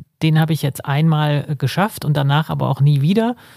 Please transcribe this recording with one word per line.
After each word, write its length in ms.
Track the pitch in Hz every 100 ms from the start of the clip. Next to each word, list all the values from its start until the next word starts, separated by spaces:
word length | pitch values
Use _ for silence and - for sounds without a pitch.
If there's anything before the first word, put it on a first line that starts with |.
| - _
den 180 | 160 156
habe 120 | 160
ich 100 | 156
jetzt 220 | 143 -
einmal, 640 | - 139 160 151 151 147 143
äh, 60 |
geschafft 500 | 147 135 - 208 -
und 120 | - 143
danach 340 | 139 143 160
aber 180 | 147 131
auch 120 | 135
nie 220 | 143 147
wieder. 340 | 147 202 226 240 -